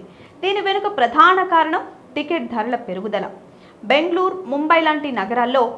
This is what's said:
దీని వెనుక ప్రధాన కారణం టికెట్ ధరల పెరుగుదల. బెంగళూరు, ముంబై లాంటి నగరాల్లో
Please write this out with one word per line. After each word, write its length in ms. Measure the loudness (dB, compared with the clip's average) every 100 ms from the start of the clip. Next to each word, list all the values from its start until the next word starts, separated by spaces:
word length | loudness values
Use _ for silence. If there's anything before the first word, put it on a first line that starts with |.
| -14 -20 -20 -6
దీని 180 | -4 -2 0
వెనుక 200 | -2 -2 0
ప్రధాన 400 | 2 6 6 6 2
కారణం 300 | 2 2 -2 -6 -14 -12 -8
టికెట్ 320 | -4 -4 -4
ధరల 220 | -6 -4 -6 -6
పెరుగుదల. 380 | -8 -6 -6 -6 -10 -20 -20 -20 -10 0
బెంగళూరు, 480 | 2 2 0 0 -2 -6
ముంబై 260 | -4 2 2 2
లాంటి 240 | 0 -4 -6
నగరాల్లో 440 | -4 -2 0 2 0